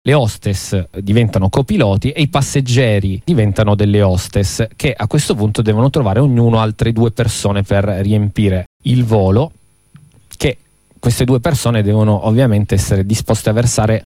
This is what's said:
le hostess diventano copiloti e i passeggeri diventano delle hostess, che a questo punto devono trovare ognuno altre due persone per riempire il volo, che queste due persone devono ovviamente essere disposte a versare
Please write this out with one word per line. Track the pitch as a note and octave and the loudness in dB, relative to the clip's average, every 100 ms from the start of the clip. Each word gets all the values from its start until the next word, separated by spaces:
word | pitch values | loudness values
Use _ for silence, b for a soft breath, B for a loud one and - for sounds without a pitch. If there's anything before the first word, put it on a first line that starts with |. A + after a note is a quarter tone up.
le | - | 0
hostess | D3 A#2+ - G#2+ F#2+ - G2+ F2 - | 0 0 -4 -6 -6 -4 -6 -6 -10
diventano | G2 G#2+ A#2 G#2+ G2 | -2 0 2 0 0
copiloti | - C#3 G#3 A2+ G2 B2+ | 0 -2 0 2 0 -2
e | D3 | -2
i | D3 | -2
passeggeri | D3 C3+ C#3+ B2+ B2 B2 G#2 G2 F#2+ | -2 -2 -2 0 2 2 0 -2 -6
diventano | - E3+ G#2 F#2+ G#2 | -2 0 0 0 0
delle | G#2 G#2 G#2 | 2 2 2
hostess, | G2+ F2+ - - G2 - A2+ - | 2 0 -2 -2 -2 -2 -6 -4
che | D3 | -6
a | - G#2+ | -4 -2
questo | D#3 - | -2 -2
punto | D#3+ G#2+ G#2 | -2 -2 0
devono | A2 G#2+ C3+ | 0 2 2
trovare | C#3+ A2+ G2 | 2 0 2
ognuno | C#3+ A#2+ A#2 A2+ | 2 2 2 2
altre | A2 G#2+ A2+ | 0 -2 -2
due | A2 A#2 | 0 0
persone | - A2 - G2+ G2+ | 0 -2 -2 -2 -2
per | G2 G2+ | 0 0
riempire | G2+ F#2+ G2 G#2+ G#2 - G#2 F#2 F2+ _ | 0 -2 0 0 0 0 0 0 -4 _
il | - B2+ | -2 0
volo, | A#2 A2 F#2+ G2 D#3+ - _ _ _ - _ _ _ - | 2 2 2 2 0 -6 _ _ _ -20 _ _ _ -6
che | D3+ - _ _ _ _ | -4 -4 _ _ _ _
queste | - A2+ | -4 -2
due | B2+ C3 | 0 0
persone | C#3+ D3+ A#2+ A#2 | 0 -2 0 0
devono | G2+ G#2+ G#2+ G#2 G#2 | 2 2 2 0 0
ovviamente | A2+ C3+ G#2 G#2 | 2 2 2 0
essere | G2 F#2 G2 F#2+ | -2 0 0 0
disposte | A2 - A2 - | -2 -2 -2 0
a | |
versare | A2 A#2+ A#2 A2 G#2+ - | 0 0 0 0 0 -4